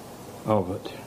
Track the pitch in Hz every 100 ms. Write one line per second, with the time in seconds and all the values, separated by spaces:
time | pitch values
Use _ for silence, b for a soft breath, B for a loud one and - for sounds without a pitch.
0 | - - - - 107 107 90 82 - -